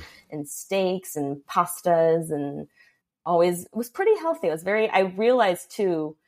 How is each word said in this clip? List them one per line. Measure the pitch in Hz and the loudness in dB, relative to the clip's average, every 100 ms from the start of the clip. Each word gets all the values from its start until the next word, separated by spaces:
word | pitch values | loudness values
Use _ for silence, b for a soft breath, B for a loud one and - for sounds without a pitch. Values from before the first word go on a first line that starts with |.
| - B B | -8 B B
and | 151 147 | -12 -12
steaks | - - 196 185 185 - 151 | -12 -4 -2 0 -2 -6 -6
and | 139 143 - | -6 -6 -4
pastas, | 185 175 - 180 165 165 165 160 | -2 0 -2 2 4 4 2 0
and | 147 143 147 151 b b b b _ 165 | -4 -6 -8 -12 b b b b _ 0
always, | 175 180 175 - | 2 4 0 -6
it | 220 | -8
was | 240 | -8
pretty | - 403 415 | 0 2 2
healthy. | 330 320 175 | 0 -2 -2
It | |
was | 160 | -2
very, | 180 214 220 | -2 0 2
I | 190 | 2
realized | 190 185 233 254 202 175 - | 0 2 2 4 2 0 -6
too, | - 190 160 156 156 | -2 0 0 -4 -10